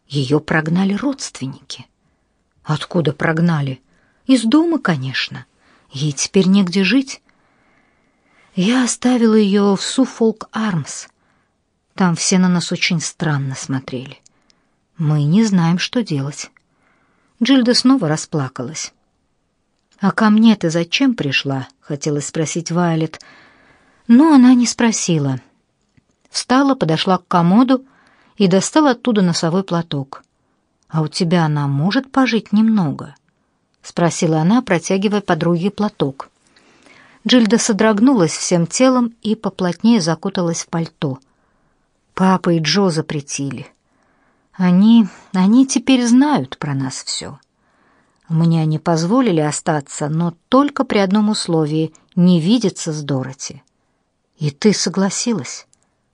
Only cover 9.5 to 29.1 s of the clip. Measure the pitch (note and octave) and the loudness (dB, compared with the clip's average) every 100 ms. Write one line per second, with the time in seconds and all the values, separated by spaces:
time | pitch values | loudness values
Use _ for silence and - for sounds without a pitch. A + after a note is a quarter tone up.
9.5 | G3+ G3+ F#3+ - - B3+ - A3+ G#3+ - | 2 2 0 -2 -2 -2 0 -2 -2 -8
10.5 | A3 A3 E3+ C3 - - _ _ _ _ | -6 -4 -4 -6 -12 -18 _ _ _ _
11.5 | _ _ _ _ - F#3 E3+ - F#3 F#3 | _ _ _ _ -2 -2 0 0 2 2
12.5 | F3 - F3 - E3+ - - D#3 C#3+ C#3 | 0 -2 -4 -4 -4 -6 -6 -4 -4 -6
13.5 | B2+ - C3+ - B2 C3+ - _ _ _ | -8 -8 -8 -8 -12 -12 -18 _ _ _
14.5 | _ _ _ _ - D3+ D3+ C#3+ F#3+ A3+ | _ _ _ _ -6 -2 0 2 2 2
15.5 | F#3+ E3 F3 - B3 G#3+ C#3+ C#3 - - | 2 2 0 -2 -4 -4 -4 -6 -10 -16
16.5 | _ _ _ _ _ _ _ _ _ A#3 | _ _ _ _ _ _ _ _ _ 2
17.5 | C4+ A#3+ A#3+ B3+ C4+ D#3+ D3+ - D#3 C3 | 2 2 2 2 2 0 -4 -4 -6 -6
18.5 | - B2 D#3 - - _ _ _ _ _ | -8 -12 -12 -14 -16 _ _ _ _ _
19.5 | _ _ _ _ _ G3 - A3 G#3+ A3+ | _ _ _ _ _ -4 2 2 4 4
20.5 | G#3 E3+ E3+ E3+ - C#4 A#3 D3 B2+ C#3 | 4 0 -2 -4 -2 0 0 -4 -4 -4
21.5 | C3+ B2+ _ - C#3+ D#3+ D3 C#3 - D#3 | -6 -8 _ -12 -8 -4 -4 -4 -4 -4
22.5 | E3+ E3 E3+ F3 D#3+ D#3+ - - - _ | -4 -4 -2 0 0 -4 -8 -20 -20 _
23.5 | _ _ _ _ _ - A#3 E4 C#4+ B3 | _ _ _ _ _ 2 6 6 8 8
24.5 | B3+ A#3 - A#3 - - D#3+ C#3 B2+ - | 6 2 0 -2 0 -2 0 0 -4 -10
25.5 | _ _ _ _ _ _ _ _ - - | _ _ _ _ _ _ _ _ -10 0
26.5 | B3+ C#4 C4 D#3+ D#3 - F#3 - F3+ E3+ | 2 2 0 0 0 2 2 0 0 4
27.5 | G3+ B3+ C4 - _ _ _ _ - G3 | 4 4 2 -2 _ _ _ _ -2 2
28.5 | F#3+ F#3 D#4 D4 A#3+ - | 2 2 2 2 2 0